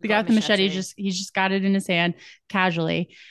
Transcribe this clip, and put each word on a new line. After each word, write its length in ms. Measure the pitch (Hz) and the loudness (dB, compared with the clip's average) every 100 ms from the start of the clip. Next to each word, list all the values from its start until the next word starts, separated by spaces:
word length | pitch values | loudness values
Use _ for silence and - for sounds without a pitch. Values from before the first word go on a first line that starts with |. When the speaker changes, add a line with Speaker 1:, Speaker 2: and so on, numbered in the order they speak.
Speaker 1:
The 80 | 214 | -2
Speaker 2:
Got 60 | |
Speaker 1:
guy 40 | 214 | 0
Speaker 2:
a 40 | |
Speaker 1:
with 40 | 220 | 2
the 60 | |
machete 280 | 220 208 202 | 2 2 2
Speaker 2:
machete. 100 | 190 | 2
Speaker 1:
just, 200 | 185 185 - | 0 -6 -6
he's 200 | 196 185 | -6 -6
just 160 | 196 | -6
got 200 | 196 190 | -2 0
it 120 | 196 | 0
in 100 | 196 | 2
his 120 | 196 190 | 0 0
hand 280 | 175 175 170 - - _ | 0 0 -2 -14 -20 _
casually. 680 | 196 185 165 160 165 175 - - | 0 0 0 -2 -2 -4 -10 -20